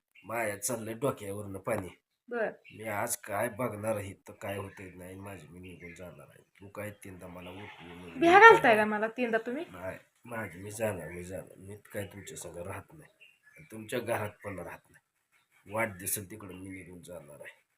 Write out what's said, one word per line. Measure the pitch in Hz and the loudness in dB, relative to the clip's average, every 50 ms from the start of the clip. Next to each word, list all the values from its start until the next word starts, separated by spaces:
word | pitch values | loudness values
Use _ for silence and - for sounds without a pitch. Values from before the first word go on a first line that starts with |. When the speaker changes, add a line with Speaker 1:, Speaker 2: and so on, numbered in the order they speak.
| _ _ _ - - | _ _ _ -20 -8
Speaker 1:
माया | - 113 117 113 104 101 | -4 -2 -2 0 -2 -2
चाललंय | 95 - - 120 113 107 110 113 | -4 -4 -4 -4 -4 -6 -8 -6
डोक्यावरनं | 113 139 131 - - 101 98 101 104 101 98 95 95 | -2 -2 -2 -2 -2 -8 -8 -6 -8 -8 -8 -10 -8
पाणी. | - 123 110 98 92 87 - _ _ _ _ _ _ - | -4 -2 -2 -2 -4 -8 -14 _ _ _ _ _ _ -8
Speaker 2:
बर. | 240 233 208 | -4 -4 -4
Speaker 1:
मी | - - - _ - 104 101 107 214 | -4 -4 -10 _ -20 -16 -10 -6 -4
आज | - 101 - - - | -2 -2 0 -2 -2
काय | - - 107 101 101 117 120 | -6 -4 -4 -2 0 -2 -2
बघणार | 104 110 123 113 107 101 104 113 110 | -2 -4 -4 -4 -4 -4 -2 -2 -2
आहे | 101 95 98 | -2 -4 -8
तर | 92 - _ - | -12 -14 _ -20
काय | - - 110 101 101 | -16 -10 -8 -6 -6
होतंय | 98 98 95 - - 95 92 90 | -6 -8 -10 -12 -14 -16 -16 -14
नाही, | 90 90 92 95 | -14 -14 -14 -14
माझी | 98 98 101 98 82 78 - | -12 -12 -12 -12 -14 -16 -18
मी | 87 90 | -18 -16
निघून | 90 90 87 80 87 87 85 | -16 -16 -16 -16 -16 -18 -16
जाणार | 90 90 85 78 73 67 - | -14 -16 -16 -16 -18 -20 -20
आहे. | - - | -20 -20
तू | - _ _ - 98 98 | -20 _ _ -20 -20 -16
काय | - 104 101 104 | -10 -10 -10 -10
तीनदा | 101 - - 98 92 87 92 | -10 -14 -16 -18 -16 -14 -16
मला | 90 87 90 90 90 | -14 -14 -14 -14 -14
उठवू | 92 98 104 - - - - - | -12 -14 -14 -16 -16 -18 -16 -16
नको. | - - - - - 254 | -16 -14 -14 -12 0 6
Speaker 2:
भ्या | 330 339 370 403 | 8 10 12 12
घालताय | 453 453 415 - 277 247 214 | 12 12 12 12 10 8 8
का | 214 214 | 8 6
मला | 214 214 208 220 | 2 2 0 -2
तीनदा | 226 - 254 247 226 220 220 | -2 0 -2 0 2 2 0
तुम्ही? | - 247 247 302 349 - | 0 -2 -6 -6 -6 -8
Speaker 1:
नाही, | - 180 92 92 151 - - _ _ _ - | -10 -8 -8 -8 -8 -10 -16 _ _ _ -14
माझी | 120 120 113 107 90 80 90 | -8 -6 -6 -6 -6 -8 -12
मी | 101 107 | -12 -10
जाणार, | 107 113 110 107 101 85 78 80 | -4 0 0 0 0 -2 -6 -8
मी | 87 87 90 | -10 -10 -10
जाणार. | 90 95 82 - - - - | -8 -10 -10 -10 -12 -18 -18
मी | 92 98 107 | -16 -16 -16
काय | 107 _ - - 104 98 | -16 _ -10 -8 -8 -8
तुमच्या | 95 - 98 90 - - | -8 -10 -14 -14 -14 -14
संग | - - 87 82 87 87 | -12 -12 -12 -10 -10 -10
राहत | 98 98 98 - - | -8 -10 -10 -12 -14
नाही. | - - - - _ _ - - _ _ _ - - | -20 -20 -20 -20 _ _ -20 -20 _ _ _ -20 -20
आणि | - 151 - | -20 -20 -16
तुमच्या | 113 110 107 107 131 120 | -14 -14 -10 -4 -4 -4
घरात | 104 117 110 104 104 101 - - - | -2 -2 -2 -2 -2 -6 -8 -10 -10
पण | 101 95 87 | -10 -10 -8
राहत | 85 82 - - _ _ | -10 -12 -12 -16 _ _
नाही. | - - _ _ _ _ _ _ _ _ _ _ _ _ _ 95 101 | -20 -20 _ _ _ _ _ _ _ _ _ _ _ _ _ -6 -2
वाट | 113 113 107 | -2 -2 -2
दिसेल | 95 87 98 98 - 107 95 87 | -4 -8 -6 -4 -4 -4 -6 -10
तिकडं | 107 101 101 95 90 | -12 -14 -14 -14 -14
मी | 92 92 92 | -14 -12 -12
निघून | 92 92 87 87 90 87 | -12 -12 -14 -14 -18 -18
जाणार | 80 87 87 80 73 71 71 | -16 -14 -14 -14 -14 -16 -18
आहे. | - - - - _ _ _ _ | -18 -18 -18 -20 _ _ _ _